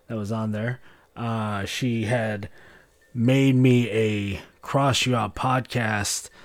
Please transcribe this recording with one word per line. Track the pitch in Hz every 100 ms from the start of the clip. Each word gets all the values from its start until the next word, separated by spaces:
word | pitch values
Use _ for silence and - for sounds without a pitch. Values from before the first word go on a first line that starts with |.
| -
that | 113
was | 101
on | 110 110
there. | 107 113 127 - - _
Uh, | - 117 113 107 101 98
she | - 127 117
had | 110 123 110 104 101 - - - _ _ _
made | 123 117 135 135
me | 127 131 123 117
a | 110 110 104 101 92 - _
Cross | - 139 139 123
You | 127
Out | 120 104
podcast, | - 123 127 120 127 110 107 101 - - -